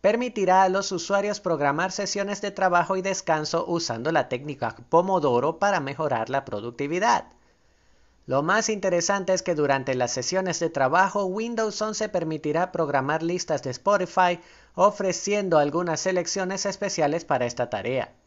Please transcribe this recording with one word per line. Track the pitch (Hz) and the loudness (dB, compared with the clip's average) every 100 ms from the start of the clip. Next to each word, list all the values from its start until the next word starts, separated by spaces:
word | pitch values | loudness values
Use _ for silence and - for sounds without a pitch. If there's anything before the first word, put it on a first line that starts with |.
permitirá | 202 226 247 226 185 185 | 2 2 -2 0 4 6
a | 190 | 6
los | 196 196 | 2 -2
usuarios | 185 - 196 202 202 | -6 0 0 0 -4
programar | 180 160 143 147 185 | -2 0 2 0 -2
sesiones | 196 196 202 196 202 | -4 -4 -4 -4 -4
de | 202 | -6
trabajo | 202 190 175 160 190 | 0 2 4 2 -2
y | |
descanso | 190 185 - 156 151 165 180 | -2 -4 0 0 0 -2 -2
usando | 170 165 113 139 | -4 -2 -4 0
la | 165 - | 0 0
técnica | 123 147 131 113 - - | -6 -6 -6 -6 -8 2
Pomodoro | 165 185 185 143 120 139 165 | 2 4 2 4 2 2 0
para | 202 185 | 0 0
mejorar | 135 139 156 117 117 | -2 -4 -2 0 0
la | 135 | -4
productividad. | 131 107 117 117 143 175 226 220 - _ _ _ _ _ _ _ _ _ - | -4 -8 -8 -6 -4 0 2 2 -2 _ _ _ _ _ _ _ _ _ -2
Lo | 131 | 0
más | 160 208 214 | 2 0 0
interesante | 214 190 175 170 196 185 | -2 0 0 0 -2 0
es | 185 | 0
que | 180 156 | 0 0
durante | 143 135 131 127 | 2 0 0 -2
las | 123 | 0
sesiones | 131 120 185 190 165 | -2 -2 -2 -2 -2
de | 165 | -4
trabajo, | 151 131 165 175 202 | 0 2 4 2 0
Windows | 190 196 233 226 220 - | -2 -4 -4 -2 -4 -4
once | 214 214 214 | -6 -4 -2
permitirá | 190 160 156 151 151 180 | -2 -2 -4 0 0 0
programar | 175 151 139 135 160 | 0 0 0 0 0
listas | 165 175 - 147 | 0 -4 -2 -4
de | 135 | -4
Spotify, | 127 - 202 175 - 180 170 - - - - | -2 2 2 2 4 4 2 -8 -20 -14 2
ofreciendo | 202 202 190 175 - 208 196 160 | 2 4 -2 -2 0 0 4 4
algunas | 147 160 175 156 | 4 0 -2 -2
selecciones | 190 185 170 196 185 196 | 0 -2 -2 -4 -4 -4
especiales | 202 185 202 - 147 165 | -6 -4 -6 0 0 0
para | - 135 120 | 0 0 0
esta | 123 120 | -2 -4
tarea. | 104 110 127 - _ | -2 -2 -4 -4 _